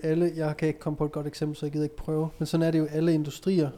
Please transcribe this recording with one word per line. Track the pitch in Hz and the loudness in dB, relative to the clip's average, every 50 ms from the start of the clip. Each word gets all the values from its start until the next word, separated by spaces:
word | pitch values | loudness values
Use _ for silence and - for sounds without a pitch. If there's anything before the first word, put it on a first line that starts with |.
| - | 0
alle, | 160 160 165 175 170 160 | 0 2 2 2 2 0
jeg | 160 156 151 151 - | 0 -2 -2 -2 0
kan | 160 156 | 0 -2
ikke | 151 - | -2 -2
komme | - 160 151 147 | -4 -4 -2 -2
på | 151 | -2
et | 147 | -2
godt | 147 156 147 147 | -2 -4 -6 -6
eksempel, | - - 160 151 147 - | -6 -4 -4 -4 -4 -4
så | 151 | -6
jeg | 147 147 | -4 -2
gider | 151 151 | 0 -2
ikke | 147 151 | -2 -4
prøve, | - - - 156 156 160 160 - - | -6 -6 -2 0 0 0 -2 -2 -4
men | 160 | -4
sådan | - - 165 165 165 | 0 2 2 4 4
er | |
det | 160 160 | 4 4
jo | 156 | 2
i | 147 | 2
alle | 151 156 165 170 165 | 0 2 2 4 4
industrier. | 156 151 147 - - - 185 190 180 151 139 - | 2 2 -2 -6 -4 0 2 4 4 4 2 0